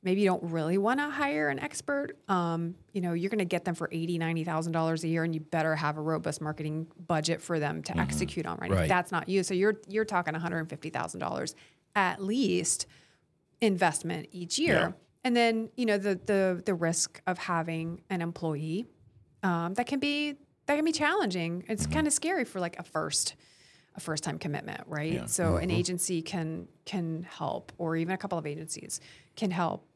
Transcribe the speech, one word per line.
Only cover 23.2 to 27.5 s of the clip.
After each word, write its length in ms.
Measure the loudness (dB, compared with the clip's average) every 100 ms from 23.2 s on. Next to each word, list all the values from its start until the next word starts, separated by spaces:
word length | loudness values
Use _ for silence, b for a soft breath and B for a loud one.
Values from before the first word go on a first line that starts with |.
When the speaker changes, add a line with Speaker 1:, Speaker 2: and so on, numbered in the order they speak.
| -2 -6 b b b b b -12
Speaker 1:
a 40 |
first-time 380 | -4 -4 -2 -4
commitment, 440 | -4 -4 -6 -10 -6
right? 280 | -4 -2
Speaker 2:
Yeah. 120 | -2 -2
Speaker 1:
So 300 | 0 4 4
an 140 | 4
Speaker 3:
Mm-hmm. 80 | 2
Speaker 1:
agency 420 | 2 0 0 -2
can, 460 | -2 -4 -2 -4 -10 _ -6
can 380 | -4 -2 -4
help, 480 | -6 -6 -4